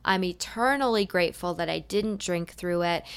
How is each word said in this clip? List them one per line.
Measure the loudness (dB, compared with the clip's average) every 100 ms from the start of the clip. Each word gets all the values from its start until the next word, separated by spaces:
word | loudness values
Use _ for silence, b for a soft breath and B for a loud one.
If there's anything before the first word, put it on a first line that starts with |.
I'm | 2 2
eternally | 2 -2 -8 0 2 4 2 2
grateful | 2 2 2 0 -4
that | -2 -2
I | -4
didn't | -2 -2 -2 -2
drink | -2 -4 -4
through | -6 -2 0
it. | 2 0 B